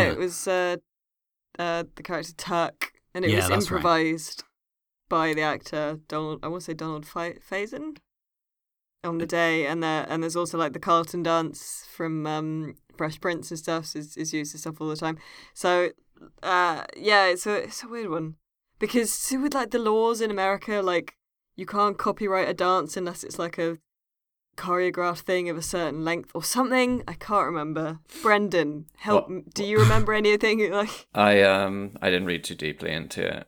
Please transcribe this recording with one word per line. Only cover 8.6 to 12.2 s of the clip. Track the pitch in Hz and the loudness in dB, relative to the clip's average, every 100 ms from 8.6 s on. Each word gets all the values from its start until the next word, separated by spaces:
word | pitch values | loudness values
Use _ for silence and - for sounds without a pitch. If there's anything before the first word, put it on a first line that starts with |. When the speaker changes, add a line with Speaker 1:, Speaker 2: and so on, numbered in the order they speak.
| _ _ _ _ | _ _ _ _
Speaker 2:
on | 175 165 | -6 -4
the | 165 | -2
day, | 170 165 160 143 | 0 2 2 0
and | 165 | -2
there, | 165 156 - | -2 -2 -2
and | 160 | -4
there's | 165 165 | -4 -4
also, | 170 170 | -4 -2
like, | 156 | -4
the | 143 | -2
Carlton | 196 170 165 175 | 2 2 2 -2
dance | 170 165 160 - - - - | 0 0 0 -8 -14 -14 -14
from, | - 165 160 | -8 -4 -4